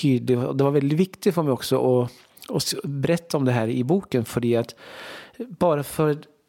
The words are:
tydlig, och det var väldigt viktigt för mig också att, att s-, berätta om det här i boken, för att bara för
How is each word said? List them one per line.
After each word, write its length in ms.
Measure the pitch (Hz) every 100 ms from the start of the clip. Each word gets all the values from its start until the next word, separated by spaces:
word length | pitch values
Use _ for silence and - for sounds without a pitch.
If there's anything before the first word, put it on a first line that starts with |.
tydlig, 380 | 143 123 117 123
och 180 | 135 135
det 80 |
var 60 | 139
väldigt 280 | 147 139 156
viktigt 360 | 185 - 208
för 80 | 170
mig 100 | 147
också 500 | 120 - 131 127 123
att, 100 | 123 - _ - -
att 80 | 185
s-, 120 | - 175
berätta 520 | - 139 147 170 170 151
om 80 |
det 80 | 131
här 160 | 120 110
i 160 | 127
boken, 400 | 123 196 - 127
för 320 | 110 - 117 117
att 160 | 117 - - - - - - -
bara 440 | 247 170 180 147
för 360 | 135 - 151 147 - _